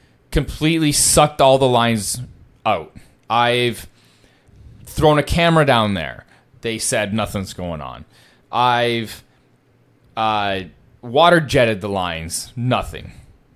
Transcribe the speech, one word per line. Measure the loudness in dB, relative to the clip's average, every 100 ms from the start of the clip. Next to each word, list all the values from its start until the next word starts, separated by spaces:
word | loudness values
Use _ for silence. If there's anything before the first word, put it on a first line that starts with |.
| _ _ _
completely | -4 -2 -2 -2 0 0
sucked | 0 2 4 2 4
all | 4 6
the | 4
lines | 2 2 0 -4 -8 -10 -16 -20 _ -4
out. | -4 -6 -20 _ _ _
I've | 0 2 2 0 -4 -14 _ _ _ _ _ _ -20 -20 -20
thrown | -14 0 2 2
a |
camera | 0 0 4 4
down | 4 2 2
there. | -2 -6 -12 -20 _ _ _
They | -8 -6
said | -2 -2 -2
nothing's | -2 -4 -6 -10
going | -10 -10 -8
on. | -10 -14 -20 _ _ _ _
I've, | 0 2 2 0 -2 -6 -14 _ _ _ _ _ _ _ _ _ -4
uh, | -2 0 -2 -4 -8 -16 _ _
water | -4 4 6 4
jetted | 4 2 2 0
the | -4
lines. | -4 -4 -6 -8 -10 -10 -6
Nothing. | -2 -2 -2 -10 -16 -20 -20 _ _